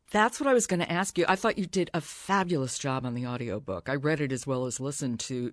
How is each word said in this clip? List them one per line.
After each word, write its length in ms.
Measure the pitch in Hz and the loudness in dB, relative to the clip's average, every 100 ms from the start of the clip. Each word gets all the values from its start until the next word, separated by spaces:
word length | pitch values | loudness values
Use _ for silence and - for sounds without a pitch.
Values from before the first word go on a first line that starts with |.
| - | -4
That's 280 | 208 220 - | 2 2 2
what 80 | 277 | 4
I 60 | |
was 140 | 247 - | 4 4
gonna 180 | 180 170 | 0 0
ask 320 | 175 190 - | 0 0 2
you. 80 | 165 | 2
I 80 | 190 | 4
thought 220 | 226 - | 2 0
you 80 | 175 | -2
did 240 | 190 170 | 0 0
a 80 | 170 | -2
fabulous 760 | - - - 196 180 165 131 - | -4 -8 0 2 2 0 0 -2
job 280 | 143 131 127 | -2 -2 -2
on 100 | 120 | -4
the 100 | 123 | -4
audiobook. 640 | 123 120 101 - 92 - | -4 -4 -4 -4 -6 -2
I 60 | 139 | 0
read 260 | 147 156 | 2 2
it 100 | 143 | 0
as 140 | 131 139 | -2 -2
well 200 | 127 127 | 0 0
as 140 | - | -2
listened 400 | 131 143 139 113 | -4 -2 -2 -2
to, 300 | - 127 120 | -4 -2 -4